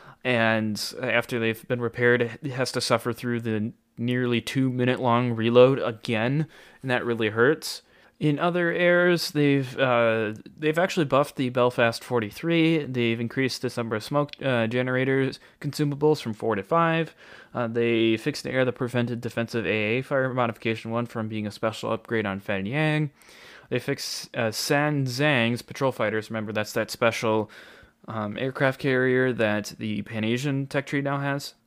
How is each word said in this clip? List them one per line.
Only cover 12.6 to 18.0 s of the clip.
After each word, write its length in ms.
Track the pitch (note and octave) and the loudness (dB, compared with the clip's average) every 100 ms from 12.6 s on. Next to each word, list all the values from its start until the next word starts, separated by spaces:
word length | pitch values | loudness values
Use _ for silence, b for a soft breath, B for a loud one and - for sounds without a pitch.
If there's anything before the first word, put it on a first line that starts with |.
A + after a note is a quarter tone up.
| D#3+ D#3+ | 4 2
They've 340 | C#3+ B2+ A#2 A2+ | 0 0 0 0
increased 440 | A#2 - C3 - | -2 -2 -2 -2
the 100 | B2+ B2 | -4 -4
number 200 | A2+ A2 | -4 -4
of 80 | |
smoke, 280 | - C#3+ C#3+ - | -2 -2 -2 -4
uh, 220 | C#3 B2 A2+ | -2 0 0
generators 760 | B2 B2+ B2+ C3 C3+ C3 - b b | 0 0 0 2 2 0 -4 b b
consumables 600 | D3+ - D3 C#3+ D3+ D3 | -8 -2 -2 2 2 2
from 140 | A#2 | 0
four 220 | G#2 A2 G2+ | -4 -2 -2
to 60 | |
five. 520 | F#2+ E3 E3 E3 D#3+ - B B B | 0 2 2 2 -2 -8 B B B
Uh, 120 | B2 A#2 | -6 -4
they 500 | A#2 A#2 A2+ | 0 2 4